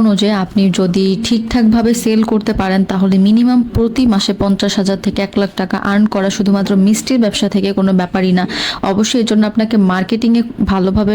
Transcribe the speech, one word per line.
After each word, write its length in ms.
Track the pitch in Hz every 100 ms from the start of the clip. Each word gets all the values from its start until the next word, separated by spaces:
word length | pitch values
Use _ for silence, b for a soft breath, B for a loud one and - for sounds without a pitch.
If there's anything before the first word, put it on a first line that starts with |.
অনুযায়ী 320 | 220 196 202 208
আপনি 200 | 180 208 196 180
যদি 260 | 185 190 190 190 226
ঠিকঠাকভাবে 640 | 233 226 254 220 233 226 233
সেল 180 | 220 220 220
করতে 220 | 214 214 214
পারেন, 200 | 190 190 190
তাহলে 240 | 190 190 190 196
মিনিমাম 340 | 220 240 247 240 226
প্রতি 280 | 226 226 247
মাসে 200 | 202 202 196
পঞ্চাশ 320 | 202 196 202 214
হাজার 200 | 196 196 202
থেকে 140 | - 196
এক 60 | 196
লাখ 100 | 196 -
টাকা 160 | 185 190 -
আর্ন 120 | 202 214
করা 160 | 208 196 196
শুধুমাত্র 340 | 202 196 196 202 190
মিষ্টির 340 | 220 - 262
ব্যবসা 240 | 214 202 202 196
থেকে 140 | 196 196
কোনো 120 | 190 185
ব্যাপারই 340 | 180 190 185 180
না। 40 | 175 B B B -
অবশ্যই 280 | 196 220 247
এর 60 | 226
জন্য 140 | 214 214
আপনাকে 240 | 214 220 220 190
মার্কেটিংয়ে 500 | 185 185 226 226 233 233 - 190
ভালোভাবে 420 | 190 185 196 208